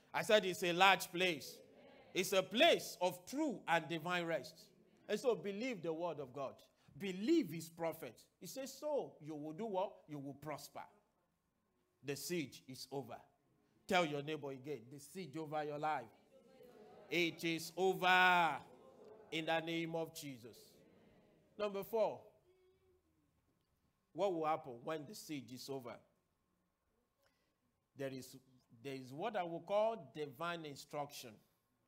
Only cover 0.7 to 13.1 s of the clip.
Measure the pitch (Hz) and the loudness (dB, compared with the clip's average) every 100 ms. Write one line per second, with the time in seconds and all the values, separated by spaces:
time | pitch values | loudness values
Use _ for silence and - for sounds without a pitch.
0.7 | 170 190 185 - 175 185 143 - - - | 8 8 8 2 0 2 0 -6 -14 -20
1.7 | - - - - 170 180 190 - 226 330 | -20 -20 -20 -4 -2 2 2 2 6 8
2.7 | 208 - - 180 - - 269 311 185 - | 6 2 -2 -2 -2 -6 -2 -2 -2 2
3.7 | 165 156 165 170 175 165 151 - - - | 2 2 -4 0 0 0 -2 -4 -16 -20
4.7 | _ _ _ - 214 262 185 202 196 262 | _ _ _ -4 0 0 0 -2 -4 -4
5.7 | 196 165 160 170 147 127 139 123 104 - | -4 -4 -4 -4 -6 -10 -8 -10 -10 -20
6.7 | _ - 139 196 185 233 330 175 165 160 | _ -20 -8 -6 -2 2 4 2 -4 -10
7.7 | - 165 156 127 - - _ 185 262 269 | -4 -4 -4 -10 -14 -20 _ -12 -10 -10
8.7 | - 302 269 151 - 151 151 156 160 226 | -8 -2 -2 -2 -8 -10 -8 -8 -6 -4
9.7 | 185 202 - - 147 139 139 151 139 - | -2 -2 -6 -12 -10 -10 -10 -10 -10 -10
10.7 | 110 - _ _ _ _ _ _ _ _ | -14 -16 _ _ _ _ _ _ _ _
11.7 | _ _ _ 135 139 - 175 123 - - | _ _ _ -8 -6 -2 -2 -2 -8 -14
12.7 | 127 - 139 113 | -14 -8 -8 -8